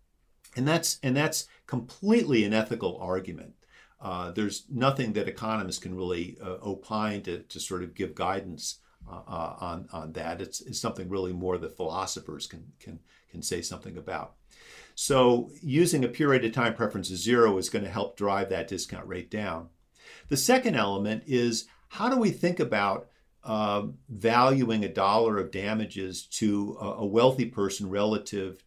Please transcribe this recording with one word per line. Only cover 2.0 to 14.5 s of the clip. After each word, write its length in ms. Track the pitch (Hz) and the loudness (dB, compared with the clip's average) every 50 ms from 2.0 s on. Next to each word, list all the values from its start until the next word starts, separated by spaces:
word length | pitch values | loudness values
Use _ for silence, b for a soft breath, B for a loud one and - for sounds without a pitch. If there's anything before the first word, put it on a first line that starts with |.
| 190 202 220 240 - 147 135 113 104 | 2 4 4 4 4 4 4 4 4
an 100 | 101 107 | 4 4
ethical 440 | 110 110 - 123 110 104 90 87 82 | 2 2 0 -2 -2 -2 -4 -4 -4
argument. 560 | 92 87 92 95 92 92 82 78 80 - - _ b b b b b b b b | -4 -2 -2 -2 -4 -6 -12 -12 -14 -18 -20 _ b b b b b b b b
Uh, 300 | - 101 90 87 87 87 85 | -10 -6 -6 -6 -6 -4 -2
there's 320 | 107 107 101 92 - - - | -2 -2 -2 -2 -6 -10 -8
nothing 420 | 139 117 127 135 135 139 127 110 98 | -2 2 2 2 2 2 0 0 0
that 160 | 104 104 - | 0 -2 -2
economists 500 | - - 117 110 110 107 95 90 90 - | -4 -6 -4 -2 -2 -2 -2 -4 -6 -8
can 160 | - 92 92 | -8 -8 -6
really, 440 | 92 92 90 90 87 87 90 - - 104 | -4 -2 -2 -2 -2 -4 -6 -8 -12 -10
uh, 140 | 92 90 - - | -10 -10 -8 -6
opine 600 | 104 95 - - - 110 107 107 107 104 101 - | -6 -8 -8 -6 -6 -4 -2 0 -2 -2 -4 -4
to, 160 | 92 85 87 - | -6 -8 -8 -8
to 180 | - - 85 | -12 -12 -10
sort 220 | - - 95 90 90 | -8 -6 -6 -6 -6
of 120 | 87 - | -8 -6
give 200 | - 95 85 - | -6 -6 -6 -4
guidance, 640 | - 90 90 98 98 92 92 82 76 - - - b b b b b - - | -4 -2 -2 -2 -2 -4 -8 -12 -10 -10 -10 -10 b b b b b -18 -16
uh, 120 | 90 87 - | -16 -16 -12
uh, 300 | - 92 82 80 - - - | -10 -8 -6 -6 -6 -8 -8
on, 280 | 92 87 85 85 - - - | -8 -8 -8 -8 -10 -12 -12
on 200 | 82 78 80 80 | -12 -10 -10 -8
that. 280 | 85 78 82 87 90 | -8 -6 -6 -6 -6
It's, 200 | - - - - | -8 -10 -10 -12
it's 200 | - - - - | -10 -8 -8 -4
something 280 | - 113 - - 92 90 | -4 -4 -4 -4 -6 -4
really 240 | 95 98 92 90 90 | -4 -2 -2 -2 -4
more 260 | 87 92 92 90 87 | -4 -2 -2 -2 -2
that 180 | 85 80 - | -4 -6 -8
philosophers 720 | - 92 78 80 95 95 92 - - 76 - 76 71 - | -6 -6 -4 -2 -4 -4 -4 -6 -8 -10 -12 -12 -12 -12
can, 180 | - - 82 85 - - _ | -12 -14 -16 -20 -20 -20 _
can, 200 | - 95 90 82 _ b b b b b | -20 -18 -18 -18 _ b b b b b
can 120 | - 85 - | -14 -8 -6
say 200 | - 92 87 85 | -4 -4 -4 -6
something 340 | - 90 80 - - 85 | -6 -10 -10 -12 -12 -14
about. 380 | 87 - 90 90 76 - - - _ _ B | -12 -10 -8 -8 -8 -8 -10 -14 _ _ B